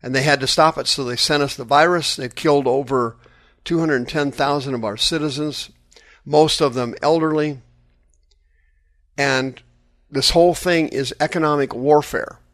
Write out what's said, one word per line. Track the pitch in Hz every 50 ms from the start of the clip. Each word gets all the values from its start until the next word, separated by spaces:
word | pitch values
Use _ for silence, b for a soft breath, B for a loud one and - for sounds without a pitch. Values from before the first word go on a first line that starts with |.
| -
And | 127 127
they | 135
had | 131 156 147 135
to | 127 127
stop | - - 156 160 160 -
it, | 131 -
so | - - 135
they | 120 120
sent | 120 - - 156 147 143
us | 135 -
the | - 127
virus. | 117 139 143 156 170 180 170 147 - - -
They've | 135 120 -
killed | - - 156 147 143 135 127
over | 123 139 143 117 135 127 120 117 117 b b b b b b b b b b
two | - 170 165
hundred | 165 160 147 127 120 -
ten | - 160 143 143
thousand | 135 - 139 139 143 147 127 139 131
of | 120 113
our | 107 101 104
citizens, | - - 170 160 147 151 131 139 151 151 139 - - - _ _ _ _ b b b b b b b
most | 143 143 151 156 156 - -
of | 160 139 117
them | 127 123 117 - -
elderly. | - 147 160 165 160 160 156 156 151 151 143 131 - _ _ _ _ _ _ _ _ _ _ _ _ _ _ _ _ _ _ _ _ _ _ _ _ _ _ _ _ _ _ -
And | 139 139 135 131 131 135 127 - _ _ _ _ _ _ _ _ _ _
this | 143 139 135 -
whole | - 175 170 175 170
thing | - - 180 175 165 156 -
is | - 131 139 127 - _
economic | 143 160 - 180 156 151 147 143 139 120 -
warfare. | 113 131 143 151 147 147 - - - - - - - _ _